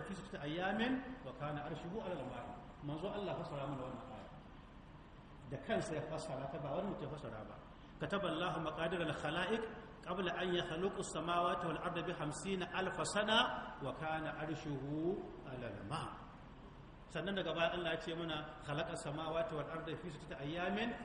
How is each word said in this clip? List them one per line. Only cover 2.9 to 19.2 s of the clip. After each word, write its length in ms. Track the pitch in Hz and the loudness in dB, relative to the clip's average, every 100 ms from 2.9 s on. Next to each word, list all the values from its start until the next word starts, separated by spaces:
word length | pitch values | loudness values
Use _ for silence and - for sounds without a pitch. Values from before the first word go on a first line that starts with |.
| 156 190 | -2 -2
Allah 240 | 208 185 160 | 0 0 -2
fassara 300 | - 143 139 | -2 -2 -2
mana 160 | 131 | -2
wannan 240 | 127 117 - | -2 -6 -6
aya. 140 | 113 - - - - - - - - - - - - - | -8 -10 -12 -12 -14 -14 -14 -14 -14 -14 -14 -14 -12 -6
Da 60 | 135 - | -4 2
kansa 280 | 196 - | 2 2
ya 80 | 151 | 0
fassara 440 | - 160 - 131 135 | -2 -2 -2 -4 -2
ta, 120 | 156 | -2
ba 120 | 143 160 | 0 0
wani 100 | 196 | 0
mutum 120 | 147 | -2
ya 60 | 135 | -4
fassara 320 | 143 123 110 | -4 -6 -8
ba. 120 | 104 101 - - - - | -8 -10 -12 -14 -12 -4
"كتب 220 | - 202 | 0 2
الله 340 | 175 156 180 165 | 2 2 2 2
مقادير 440 | 160 156 165 180 | 0 2 2 4
الخلائق 600 | 156 - 151 170 180 226 - - - - 160 | 2 2 2 2 4 2 0 -4 -10 -8 -2
قبل 200 | 185 170 | 0 2
أن 200 | 165 185 | 2 4
يخلق 420 | 175 - 165 196 190 | 4 4 4 2 2
السماوات 640 | - 170 165 175 180 190 | 0 0 4 6 6 4
والأرض 340 | 165 156 175 170 | 2 0 0 0
بخمسين 640 | 165 165 151 - 196 185 | 0 0 0 0 2 2
ألف 340 | 170 185 185 156 151 | 2 2 2 2 2
سنة 320 | 208 214 226 247 - - - | 4 8 8 8 4 -2 -2
وكان 420 | 139 120 156 160 151 | -2 0 0 0 0
عرشه 580 | 147 156 147 156 135 139 151 170 208 - - 151 | 0 0 0 -2 -2 0 2 2 2 -2 -8 -6
على 200 | 127 117 | -4 -4
الماء." 400 | 101 101 156 107 - - - - - - - - - - | -4 -2 -2 -2 -6 -10 -12 -14 -14 -14 -14 -14 -14 -6
Sannan 240 | 160 180 | -2 0
daga 160 | 196 160 | 2 2
baya 220 | 160 165 | 6 4
Allah 160 | 175 165 | 4 2
ya 100 | 160 | 0
ce 140 | - | 0
mana, 320 | 165 165 151 151 - | -2 0 -2 -4 -6
"خلق 260 | - 147 165 | -2 0 0
السماوات 640 | 165 156 147 | -2 -2 -2